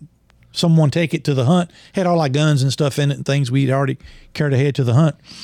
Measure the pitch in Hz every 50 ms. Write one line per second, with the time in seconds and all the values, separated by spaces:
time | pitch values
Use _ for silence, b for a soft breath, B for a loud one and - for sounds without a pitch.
0 | - - _ _ _ _ _ _ _ _ - - 180 170 165 160 156 135 - 165
1 | 170 147 - 151 - 151 143 131 120 131 180 180 175 - B B B B B 202
2 | 185 180 175 170 156 135 127 147 151 156 147 131 131 139 120 - 151 139 - 147
3 | 143 143 139 131 127 - 139 143 139 120 127 139 139 127 135 135 139 131 131 -
4 | B B B B B B B - 151 143 139 123 143 143 127 - 127 120 113 143
5 | 165 151 - _ B B B B